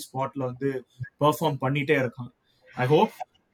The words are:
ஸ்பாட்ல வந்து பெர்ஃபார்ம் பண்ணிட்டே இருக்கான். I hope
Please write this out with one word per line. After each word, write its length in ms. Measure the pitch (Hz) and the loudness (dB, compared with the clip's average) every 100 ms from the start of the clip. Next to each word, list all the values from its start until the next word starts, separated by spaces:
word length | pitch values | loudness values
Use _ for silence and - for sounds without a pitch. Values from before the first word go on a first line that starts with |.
| - | -6
ஸ்பாட்ல 180 | 131 135 | -6 -6
வந்து 540 | 139 127 123 139 131 - _ 123 - | -4 -6 -4 -4 -4 -8 _ -14 0
பெர்ஃபார்ம் 380 | 147 147 156 139 | 2 2 -2 -2
பண்ணிட்டே 360 | 131 147 139 143 | -2 -2 0 0
இருக்கான். 320 | 127 - 123 - _ _ _ | 0 -6 -14 -16 _ _ _
I 120 | - 127 | -4 2
hope 240 | 151 220 - - _ _ | 4 4 -2 -16 _ _